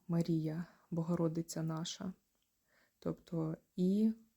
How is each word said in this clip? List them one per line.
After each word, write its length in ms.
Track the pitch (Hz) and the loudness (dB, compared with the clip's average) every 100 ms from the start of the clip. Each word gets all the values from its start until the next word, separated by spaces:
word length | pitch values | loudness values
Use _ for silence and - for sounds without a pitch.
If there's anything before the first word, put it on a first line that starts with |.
| - | 0
Марія, 580 | 170 170 165 156 160 170 - _ | 2 4 2 0 -4 -8 -12 _
Богородиця 720 | 170 165 170 165 165 165 165 | -2 0 2 2 0 -4 -4
наша. 500 | 160 160 170 - 190 - _ _ _ _ _ _ _ _ | -4 -4 -6 -8 -10 -10 _ _ _ _ _ _ _ _
Тобто 580 | 170 160 - 165 160 165 _ - | -8 -8 -6 -4 -2 -4 _ -2
і 360 | 180 202 220 220 - | 2 4 4 2 -8